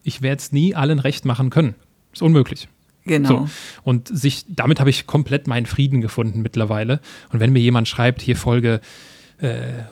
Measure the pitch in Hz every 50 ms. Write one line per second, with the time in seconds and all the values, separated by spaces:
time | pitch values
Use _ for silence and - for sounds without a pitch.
0 | _ - - - 127 131 143 139 - - 143 143 160 190 190 165 139 147 156 143
1 | 131 139 143 - - 135 123 117 135 127 - 165 160 120 104 - _ _ _ _
2 | _ _ - - 180 160 165 147 123 - 143 - - - _ _ _ _ _ _
3 | _ - 156 147 143 135 131 127 143 147 - - - - - - - 139 123 120
4 | 123 - 233 143 127 143 135 - - - 180 - 117 135 160 - 135 139 127 -
5 | - - - 147 143 - 135 143 - 139 120 120 120 - - - 139 139 135 127
6 | 110 110 - - 113 113 95 113 110 113 - 117 110 104 107 107 110 120 139 151
7 | - - - - - - - 113 110 123 135 127 117 120 120 117 113 - - -
8 | 120 127 127 - - - 120 - - 127 120 123 117 117 113 110 - - - -
9 | - - - - - _ _ _ - 127 120 120 123 123 123 120 113 -